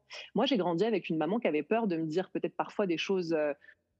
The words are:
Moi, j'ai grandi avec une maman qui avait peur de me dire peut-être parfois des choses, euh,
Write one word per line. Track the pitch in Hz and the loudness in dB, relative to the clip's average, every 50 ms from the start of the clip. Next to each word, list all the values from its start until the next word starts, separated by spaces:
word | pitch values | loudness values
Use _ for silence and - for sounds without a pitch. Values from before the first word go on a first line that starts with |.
| _ - - - - - - | _ -16 -14 -14 -12 -4 0
Moi, | 190 254 | 2 2
j'ai | 285 285 | 4 2
grandi | 202 165 180 170 165 208 | 2 2 2 2 2 2
avec | 233 220 175 - - | 2 0 0 0 0
une | 165 | 0
maman | 156 156 170 208 233 | 0 0 0 0 0
qui | - 185 | 2 2
avait | 151 151 147 | 0 0 0
peur | - 220 226 233 196 | 0 0 0 2 0
de | 170 | 0
me | 160 160 | 0 -2
dire | 156 151 185 185 - | 0 -2 -2 -2 -2
peut-être | - 165 - 160 - | -4 -4 -4 -4 -4
parfois | - 156 - - - 208 | -4 -6 -4 -2 -2 0
des | 185 165 151 | 0 0 -2
choses, | - - 196 185 175 160 | -2 0 0 0 0 0
euh, | 165 151 151 147 139 - - - - _ _ _ _ | 0 0 0 0 -2 -6 -10 -20 -20 _ _ _ _